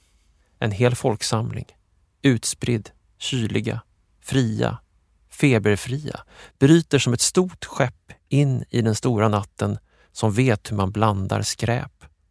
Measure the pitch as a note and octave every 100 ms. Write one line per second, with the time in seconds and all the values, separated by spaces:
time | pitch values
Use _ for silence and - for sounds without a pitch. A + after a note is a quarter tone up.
0 | _ _ _ _ _ _ A#2 G2 B2 B2
1 | C3+ A2 - A2+ A2+ - - _ _ _
2 | _ _ C#3 A#2 - - - A#2+ - _
3 | _ _ - C3 A2 A2 A2 A2+ - _
4 | _ _ - C3+ A#2+ G#2+ A#2+ A2+ _ _
5 | _ _ _ - D3 A#2 G#2 G2+ - C3
6 | D3+ - - - - _ C3+ E3 D#3+ C#3
7 | B2+ A#2+ - - F#3 - - - B2+ -
8 | _ - _ C3+ C#3+ B2+ - A#2 A2 G#2+
9 | C3 A2+ A2 G#2 G2+ _ G#2 G#2 - _
10 | _ - A2 G#2 C3 G#2+ - G2+ F#2+ G#2
11 | A2 G2 F#2+ G#2+ G#2 - A2+ A#2 - _
12 | - _ _